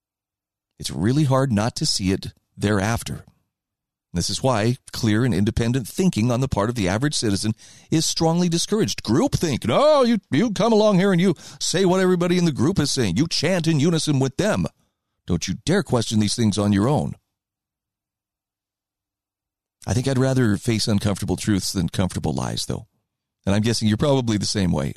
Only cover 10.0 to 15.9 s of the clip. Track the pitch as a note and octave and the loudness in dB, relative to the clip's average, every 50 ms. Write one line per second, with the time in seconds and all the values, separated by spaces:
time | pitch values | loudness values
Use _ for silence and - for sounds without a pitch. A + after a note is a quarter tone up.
10 | B3+ A3+ A#3+ G3+ - _ B2+ C#3+ A3 B3+ F#3+ - G3 A#3 A3+ G#3 G#3+ G#3+ G3+ E3+ | 4 2 2 0 -2 _ 0 0 0 0 0 0 2 2 4 4 4 4 4 4
11 | F#3+ G3+ F#3+ E3 F#3 G3 D#3 - - - - - - - - F3 G3 F3 F3+ F#3+ | 4 4 2 4 2 2 0 -2 -6 -16 -12 -8 -6 -2 0 2 2 4 4 4
12 | F#3+ F#3 F#3 F3 F3 F3+ F3+ F3+ F3 E3 C3 G#2+ A2 D#3+ G3+ - D3 C3 - C3 | 4 2 2 2 2 2 2 2 2 2 2 2 0 0 2 0 0 0 0 0
13 | A#2 F#2+ E2 G#2+ D#3+ E3 - - - E3+ F#3+ F3+ D3+ E3 D#3+ C#3 C#3 F3+ E3+ D#3 | 0 0 0 0 0 0 -2 -2 0 0 0 0 0 0 2 2 2 2 0 0
14 | - D#3 D3 C3 C3+ C3+ - - E3+ G#3+ F3 G2 D#2+ - - _ _ _ _ _ | 0 0 0 0 0 0 0 0 0 0 0 0 -2 -4 -6 _ _ _ _ _
15 | _ _ _ _ _ - F2+ E2 - - F#2 - - C#3+ F3 G#3 D#3+ - | _ _ _ _ _ -4 -4 -2 -2 -6 -8 -6 -2 0 0 0 0 0